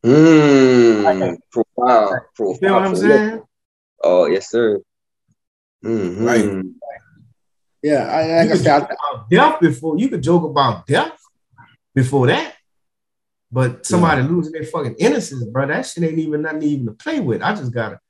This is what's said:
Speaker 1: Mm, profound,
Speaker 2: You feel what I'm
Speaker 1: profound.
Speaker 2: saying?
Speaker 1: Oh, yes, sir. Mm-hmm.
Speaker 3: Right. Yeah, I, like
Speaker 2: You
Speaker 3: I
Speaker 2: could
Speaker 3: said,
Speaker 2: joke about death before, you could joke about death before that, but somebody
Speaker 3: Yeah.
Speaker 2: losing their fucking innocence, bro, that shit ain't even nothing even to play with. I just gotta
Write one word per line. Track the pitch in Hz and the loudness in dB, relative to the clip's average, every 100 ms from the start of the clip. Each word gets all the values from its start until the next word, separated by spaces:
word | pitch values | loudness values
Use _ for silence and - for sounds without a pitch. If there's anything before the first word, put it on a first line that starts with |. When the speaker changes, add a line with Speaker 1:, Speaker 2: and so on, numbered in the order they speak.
Speaker 1:
Mm, | 117 147 160 156 147 139 131 123 117 107 98 95 92 85 _ | 6 6 8 6 6 6 6 6 4 4 0 0 -4 -6 _
profound, | 120 - - 123 117 101 - - - | -6 -6 -2 2 2 2 -2 -10 -6
Speaker 2:
You | 151 - | -6 -2
feel | 190 | 0
what | 190 | 0
I'm | 190 | 0
Speaker 1:
profound. | 180 | 0
Speaker 2:
saying? | 202 214 214 226 - _ _ _ _ _ | 4 4 2 -6 -16 _ _ _ _ _
Speaker 1:
Oh, | - 90 78 | 0 2 2
yes, | 92 - | 0 -2
sir. | 117 113 101 _ _ _ _ _ _ _ _ _ _ | -2 -2 -2 _ _ _ _ _ _ _ _ _ _
Mm-hmm. | 110 113 92 92 | -6 -4 -4 -4
Speaker 3:
Right. | 120 120 101 95 92 87 - - _ _ _ _ _ _ _ _ | 0 0 0 -4 -10 -14 -20 -20 _ _ _ _ _ _ _ _
Yeah, | 151 143 - | -2 0 0
I, | 151 | -2
like | 160 | 0
Speaker 2:
You | 165 | 2
Speaker 3:
I | 160 | 2
Speaker 2:
could | 196 | 2
Speaker 3:
said, | 156 143 | 2 2
Speaker 2:
joke | - | 0
about | - - - - | -8 -10 -10 0
death | 175 - - | 4 4 2
before, | 170 - 160 156 | -2 -2 -6 -4
you | 254 | -4
could | 208 | -4
joke | 135 175 | 0 0
about | 160 143 131 95 - | 0 -2 -2 -4 -4
death | 151 311 - _ _ _ _ - _ _ | -2 -2 -10 _ _ _ _ -20 _ _
before | 135 127 139 127 | -2 0 0 0
that, | 240 320 - _ _ _ _ _ _ _ _ _ | 0 -4 -14 _ _ _ _ _ _ _ _ _
but | 120 127 - - | -4 -4 -4 -4
somebody | 180 170 143 | 0 0 0
Speaker 3:
Yeah. | 131 | 0
Speaker 2:
losing | 175 156 | -2 -4
their | 160 | -10
fucking | - 165 131 - | -10 -8 -8 -2
innocence, | 214 285 - 135 | 0 0 -4 -10
bro, | 107 123 139 | -8 -6 -4
that | 180 262 | -6 -8
shit | 175 | -6
ain't | 165 160 | -4 -4
even | 156 151 | -4 -6
nothing | 156 156 | -6 -6
even | 151 143 117 | -4 -4 -6
to | |
play | - 294 311 | -10 -8 -6
with. | 156 107 | -4 -4
I | - | -4
just | 208 127 | -6 -8
gotta | 120 110 101 | -8 -8 -12